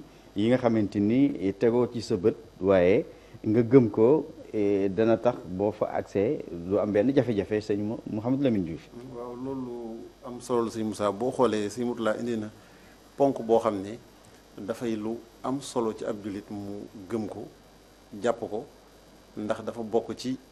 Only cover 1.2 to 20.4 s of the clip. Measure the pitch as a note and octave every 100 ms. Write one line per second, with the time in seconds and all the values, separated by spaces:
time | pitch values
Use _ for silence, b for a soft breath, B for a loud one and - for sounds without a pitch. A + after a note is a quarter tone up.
1.2 | C#3+ - F#2+ - A#2+ A#2+ A#2+ A#2 - G#2
2.2 | G#2+ - - - F#2+ F#2+ F2+ B2 - B
3.2 | B B G#2+ A2 A#2 C3+ A2 A2 A#2 D#3
4.2 | - - - A2 G2+ G2 G2+ F#2+ A2+ A2
5.2 | A#2+ - E2 F#2 G#2 - - F#2 - G2+
6.2 | A2+ D#3 - E2+ F2 G2 G#2 G2+ B2 C#3
7.2 | A#2+ G2 F2+ G#2+ - G#2 G#2 - - G#2+
8.2 | A#2 C3+ C3+ G#2+ E2 D#2 - A#2+ C3 A#2+
9.2 | A#2+ B2 C3+ C3+ B2 A#2+ A2+ A2+ - -
10.2 | B2 A#2+ B2+ A#2+ A2 A2+ G#2+ G2+ G#2 G2
11.2 | B2+ C3 A#2 G#2+ G#2 B2 A#2+ A#2 G#2+ G#2+
12.2 | A#2+ A2 G#2+ B B B B B - -
13.2 | C#3 C3 A2+ A2+ A2 G2 G2 A#2+ - -
14.2 | b b - - G2+ - A#2+ A2 G#2+ A#2
15.2 | - - B2+ C#3 - B2 A2+ G#2+ - G#2+
16.2 | G#2 G2 - G2+ G2+ G2+ - A2+ F#2 A2+
17.2 | G2+ G#2 - - - - - - - G#2
18.2 | A#2 - F#2+ G#2+ - - - - - -
19.2 | - G#2 G#2+ A2 G#2+ A2+ A2 A2+ - -
20.2 | B2+ C3